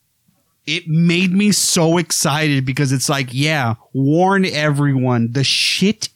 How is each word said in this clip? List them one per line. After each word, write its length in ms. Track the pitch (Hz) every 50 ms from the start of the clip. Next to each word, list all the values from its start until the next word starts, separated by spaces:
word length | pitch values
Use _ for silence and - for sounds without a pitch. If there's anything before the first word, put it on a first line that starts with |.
| _ _ _ _ _ _ _ _ _ _ _ _ _
it 220 | 147 151 170 - 160
made 420 | 151 165 170 170 170 175 190 185 175
me 200 | 196 208 208 180
so 460 | - - - - 180 165 156 165 180
excited 680 | 170 - - - - 160 139 156 156 151 143 135 131
because 260 | 131 131 135 143 131
it's 180 | 135 131 - -
like, 180 | 147 139 139 123 117
yeah, 420 | 131 143 156 160 147 127 117 107 - _ _ -
warn 540 | 131 135 135 151 165 185 185 196 196 185
everyone. 840 | - - 147 151 151 143 139 143 143 135 131 127 127 123 120 117 117 117
The 120 | 139 135
shit 640 | - - - - - - - 185 196 220 - - - _